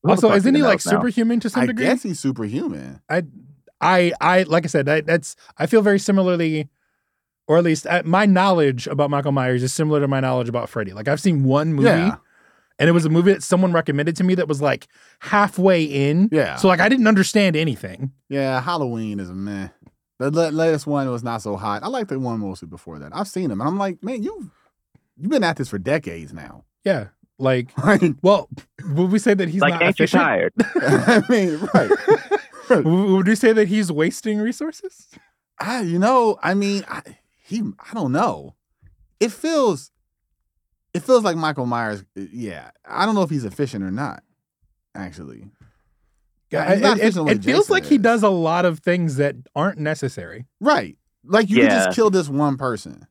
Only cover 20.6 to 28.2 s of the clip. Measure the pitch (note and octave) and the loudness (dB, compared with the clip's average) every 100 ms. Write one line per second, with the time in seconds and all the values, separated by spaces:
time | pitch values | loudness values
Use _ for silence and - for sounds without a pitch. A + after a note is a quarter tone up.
20.6 | E3 D3+ D3 C#3+ C3+ A#2+ A#2 A2+ G#2 G2+ | 0 0 -2 -4 -4 -6 -6 -8 -8 -6
21.6 | G#2+ G#2 - C4 G#3 C3+ B2+ A2+ G2+ F#2 | -6 -6 -6 -8 -6 -6 -6 -6 -8 -10
22.6 | E2 F2 - D#2 C#2+ D#3+ G3 F#3 F3 G2+ | -16 -18 -18 -18 -14 -10 -8 -6 -6 -4
23.6 | C#3 F#3+ G3 F3 G3 B3+ G#3+ G#4+ G#3+ _ | -4 -4 -6 -6 -10 -8 -8 -10 -16 _
24.6 | _ _ _ _ _ _ F3 C#4+ F3+ - | _ _ _ _ _ _ -2 0 0 -2
25.6 | C3 G2+ F#2 D3+ D3 E2+ D2+ D#2+ C#2+ A1+ | -6 -6 -2 -4 -4 -12 -14 -18 -20 -20
26.6 | _ _ G3 D#3 G2+ _ _ _ C3 B2+ | _ _ -4 -2 -4 _ _ _ 0 0
27.6 | B2 - D#3 G3 E3+ C#3 | -2 -2 2 4 2 2